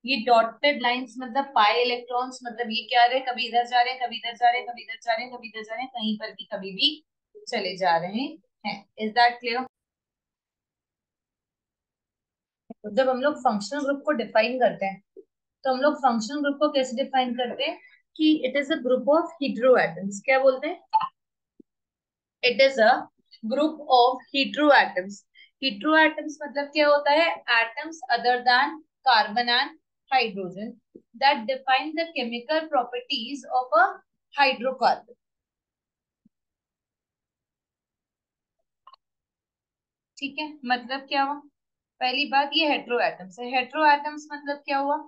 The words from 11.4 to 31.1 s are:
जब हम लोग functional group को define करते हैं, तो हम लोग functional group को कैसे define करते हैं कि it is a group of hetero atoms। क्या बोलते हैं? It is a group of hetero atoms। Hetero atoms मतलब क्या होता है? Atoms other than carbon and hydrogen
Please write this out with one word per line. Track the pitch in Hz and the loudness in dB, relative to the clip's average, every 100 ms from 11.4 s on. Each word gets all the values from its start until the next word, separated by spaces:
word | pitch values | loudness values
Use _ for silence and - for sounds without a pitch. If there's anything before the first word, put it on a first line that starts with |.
| _ _ _ _ _ _ _ _ _ _ _ _ _ - 214 | _ _ _ _ _ _ _ _ _ _ _ _ _ -16 -6
जब | 208 262 | 0 0
हम | 247 | 0
लोग | 285 294 | -2 0
functional | 254 208 - 294 | -2 -2 -4 -4
group | 277 277 302 | -4 -4 -2
को | |
define | 269 220 220 226 254 | -4 0 0 0 2
करते | 226 - 196 | 0 0 -6
हैं, | 190 _ - _ _ _ _ | -8 _ -20 _ _ _ _
तो | 269 | -4
हम | 254 | 2
लोग | 294 285 | 0 2
functional | 254 233 220 294 | 0 0 -4 -4
group | 285 277 | -2 0
को | 294 | 0
कैसे | 285 254 240 | 2 -2 -4
define | 269 262 247 | -2 0 -2
करते | 233 240 - | -2 -4 -4
हैं | 294 - - _ _ - | -6 -6 -16 _ _ 2
कि | 311 311 254 | 2 4 2
it | 285 | 0
is | 277 | 0
a | 320 | -2
group | 247 254 - 311 | 2 0 4 2
of | 330 - | 2 -4
hetero | 269 202 254 233 | -6 2 4 6
atoms। | 160 165 196 202 262 | 4 -2 -8 -6 0
क्या | 262 | 4
बोलते | 269 262 302 | 4 2 -6
हैं? | 370 _ 880 - _ _ _ _ _ _ _ _ _ _ _ _ _ | -8 _ -2 -2 _ _ _ _ _ _ _ _ _ _ _ _ _
It | 247 240 | -2 4
is | 269 269 | 4 6
a | 220 285 - _ _ - | 4 4 -2 _ _ -12
group | 220 269 302 - - 254 | -6 0 -2 -2 4 6
of | 240 262 - 277 | 6 2 -4 -2
hetero | 233 208 294 | -2 2 6
atoms। | 254 190 185 190 202 _ _ - _ | 6 4 -2 -8 -14 _ _ -20 _
Hetero | 269 202 302 311 | -6 -4 2 4
atoms | 311 302 302 - | 4 0 -10 -10
मतलब | 294 285 285 | -8 -8 -4
क्या | 302 294 | 2 4
होता | 285 285 | 4 4
है? | 302 330 - - 233 | 2 2 -2 0 0
Atoms | 226 - 311 320 - 233 | 0 -6 -12 -14 -4 0
other | 247 247 240 | 0 2 2
than | 247 262 320 _ _ 262 | 2 2 -6 _ _ 2
carbon | 226 208 214 240 240 | 4 2 -2 0 0
and | 285 - _ _ _ | 0 -8 _ _ _
hydrogen | 262 226 196 180 185 220 - _ - _ | 0 0 -4 -10 -10 -12 -14 _ -20 _